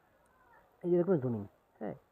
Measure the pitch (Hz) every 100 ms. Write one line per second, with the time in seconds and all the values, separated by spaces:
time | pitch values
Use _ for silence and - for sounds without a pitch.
0 | _ _ _ _ _ - _ _ 180 175
1 | 175 175 127 113 101 - _ _ 220 139
2 | _